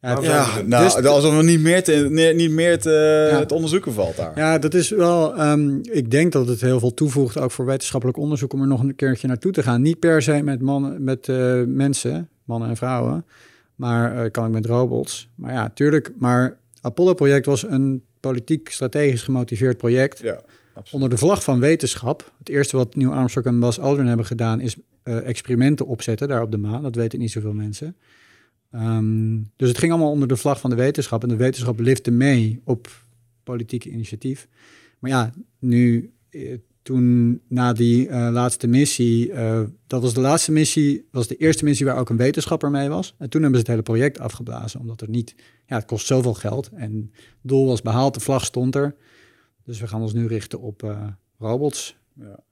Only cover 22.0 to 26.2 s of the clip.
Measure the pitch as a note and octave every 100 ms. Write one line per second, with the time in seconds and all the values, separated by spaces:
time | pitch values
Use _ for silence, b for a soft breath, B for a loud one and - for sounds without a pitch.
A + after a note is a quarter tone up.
22 | A#2+ - - _ - C#3 C#3+ C3+ A#2+ -
23 | C3 C#3+ B2+ C3+ B2+ A#2+ A#2+ A#2 C3+ C#3+
24 | B2+ A#2 A2+ A#2 A2+ A2+ B2+ - - _
25 | - A#2 B2+ A2+ - B2 C3+ D3 C3 A#2
26 | - G#2+